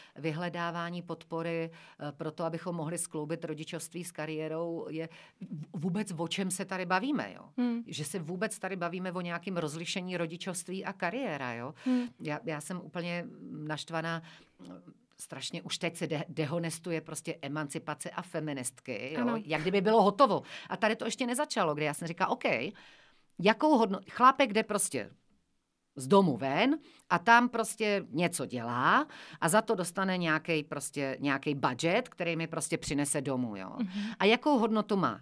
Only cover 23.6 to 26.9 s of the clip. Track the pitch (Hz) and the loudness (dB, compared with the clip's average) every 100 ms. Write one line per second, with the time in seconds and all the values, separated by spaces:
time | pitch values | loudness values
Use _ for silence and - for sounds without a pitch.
23.6 | 311 277 190 - - - 254 269 262 208 | 6 6 6 0 -6 6 8 8 4 4
24.6 | 220 202 - 127 101 - _ _ _ _ | 2 0 0 -2 -6 -12 _ _ _ _
25.6 | _ _ _ - 131 196 180 117 135 151 | _ _ _ -10 6 6 8 4 0 4
26.6 | 247 311 - | 4 2 -2